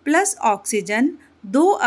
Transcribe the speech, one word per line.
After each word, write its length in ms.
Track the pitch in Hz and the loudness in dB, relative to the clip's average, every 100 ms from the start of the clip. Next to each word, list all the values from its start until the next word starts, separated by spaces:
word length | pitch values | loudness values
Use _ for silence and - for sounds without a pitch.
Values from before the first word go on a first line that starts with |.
| 277 | 0
ਪਲੱਸ 300 | 320 403 - | 0 0 -2
ਆਕਸੀਜਨ 760 | 220 196 - 208 185 214 294 - _ _ 196 | -2 -2 -2 -4 -2 -2 -2 -4 _ _ -2
ਦੋ 340 | 254 349 - | 2 2 2